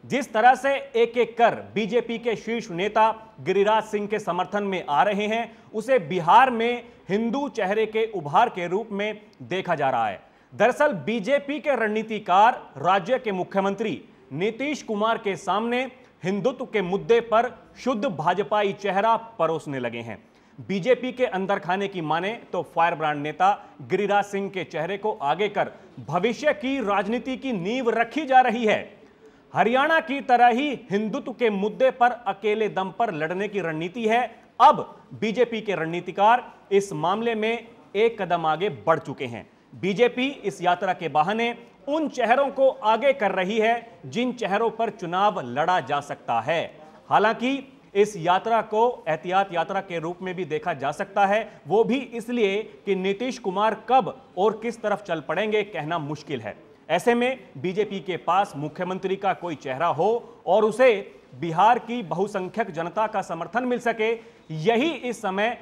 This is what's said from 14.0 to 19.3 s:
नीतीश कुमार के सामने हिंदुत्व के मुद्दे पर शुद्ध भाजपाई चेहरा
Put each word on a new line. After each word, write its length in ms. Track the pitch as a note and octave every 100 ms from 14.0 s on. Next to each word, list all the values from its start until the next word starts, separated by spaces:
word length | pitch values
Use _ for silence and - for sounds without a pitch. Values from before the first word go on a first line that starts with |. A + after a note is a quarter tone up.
| - - -
नीतीश 500 | C#3 G3+ A3+ C#4 D4
कुमार 360 | - G#3 A3 A3+
के 160 | G#3 F3
सामने 440 | - G3 A#3 B3 C4 - - _
हिंदुत्व 400 | F3 G3+ G3 -
के 180 | B3 G#3
मुद्दे 360 | F3 F#3+ D#3 A#3
पर 280 | A3+ G#3+ A#3+ - - -
शुद्ध 200 | A#3+ G#3+ C4+
भाजपाई 680 | D#3 E3 F#3 G3 G#3 G3+
चेहरा 440 | - G3+ F#3 A3+ G3 -